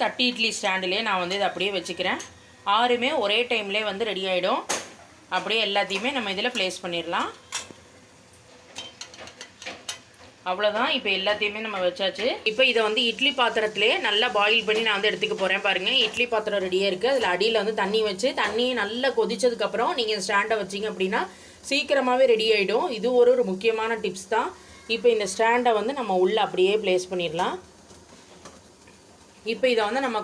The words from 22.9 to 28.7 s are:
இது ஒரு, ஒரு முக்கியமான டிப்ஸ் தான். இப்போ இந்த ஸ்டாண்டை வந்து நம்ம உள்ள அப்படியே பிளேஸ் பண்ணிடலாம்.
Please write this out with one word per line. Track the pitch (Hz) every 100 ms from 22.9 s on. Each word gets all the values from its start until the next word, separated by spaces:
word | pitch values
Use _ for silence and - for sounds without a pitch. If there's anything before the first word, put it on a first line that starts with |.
| 220
இது | 226 247
ஒரு, | 240 254
ஒரு | 196
முக்கியமான | 185 226 220 226 226
டிப்ஸ் | 202 185 - 220
தான். | 302 - - - - 226
இப்போ | 240
இந்த | 220 202
ஸ்டாண்டை | - 226 240 247 214
வந்து | 214 277
நம்ம | 220 185
உள்ள | 185 214 185
அப்படியே | 180 185 208
பிளேஸ் | 196 185 180
பண்ணிடலாம். | 185 170 160 208 359 - - - - - - - - - - -